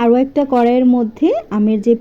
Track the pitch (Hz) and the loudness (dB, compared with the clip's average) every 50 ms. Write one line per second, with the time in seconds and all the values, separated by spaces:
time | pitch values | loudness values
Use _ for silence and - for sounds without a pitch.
0 | 240 233 240 254 269 269 - 294 294 277 254 240 233 240 247 254 262 247 247 240 | 0 2 2 2 0 -2 -2 -4 -2 0 0 0 2 2 2 2 2 2 2 0
1 | 233 220 - - 294 359 539 679 - - 208 214 208 214 220 208 202 233 233 233 | -2 -4 -4 -2 -2 -2 -2 -2 -6 -4 -4 -2 0 0 0 0 0 0 0 0